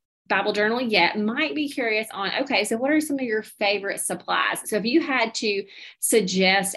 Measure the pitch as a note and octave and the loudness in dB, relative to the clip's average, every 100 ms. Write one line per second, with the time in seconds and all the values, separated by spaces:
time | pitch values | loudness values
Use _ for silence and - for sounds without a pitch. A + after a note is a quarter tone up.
0 | _ _ - G3 G3+ G3+ G#3+ A#3+ A#3+ G3 | _ _ 0 0 2 0 0 0 2 4
1 | E3+ G#3+ G#3+ C4 D#4 D4+ C#4 C#4 A#3 G#3+ | 2 2 -2 0 -2 -2 -4 -2 -2 -2
2 | A3 G3 F#3+ - C#4 G3+ G#3+ A3+ C4+ D#4 | -4 -6 -4 -2 0 0 0 0 2 2
3 | D4+ C4+ B3 G#3+ - - G3+ G3+ G3 - | 0 -4 -2 -4 -4 -2 0 0 -2 -6
4 | - F3+ - F3+ G3+ G#3 - G#3 A3+ D#4+ | -6 -6 -4 -2 0 -4 -4 -2 2 2
5 | C#4+ B3+ A3+ - A3 G3 - - - - | 2 0 -2 -2 -2 -2 -4 -14 -20 -6
6 | - A3+ F#3 F#3 F#3 G3 F#3+ | 2 2 4 2 4 4 2